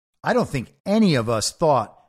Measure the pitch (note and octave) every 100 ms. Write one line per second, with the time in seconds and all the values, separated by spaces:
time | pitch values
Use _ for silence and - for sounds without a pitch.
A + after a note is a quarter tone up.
0 | _ _ - A#3+ F#3+ C3+ G#2 _ - G#3+
1 | G#3 C3+ A2 A2 - - D#3+ C3 G2+ -